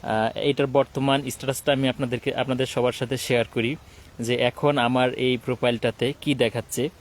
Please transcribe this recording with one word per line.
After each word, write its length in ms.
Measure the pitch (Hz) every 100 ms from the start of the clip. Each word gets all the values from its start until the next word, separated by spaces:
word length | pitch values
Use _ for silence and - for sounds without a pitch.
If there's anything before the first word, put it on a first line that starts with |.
আহ, 340 | 113 110 113 -
এটার 300 | 143 139 139
বর্তমান 600 | 135 131 - 139 139 135
স্ট্যাটাসটা 420 | - 131 131 -
আমি 180 | 135 135
আপনাদেরকে, 460 | 123 127 120 - 123
আপনাদের 300 | 127 127 131
সবার 260 | - 123
সাথে 260 | - 120 131
শেয়ার 280 | - 123 113
করি 300 | 123 117 156 - - - -
যে 160 | 113 123
এখন 420 | 123 - 147 143
আমার 360 | 120 127 127
এই 240 | 123 127 123
প্রোফাইলটাতে 760 | - 127 123 117 117 - 120 143
কি 140 | - 135
দেখাচ্ছে। 540 | 117 117 - - 143 -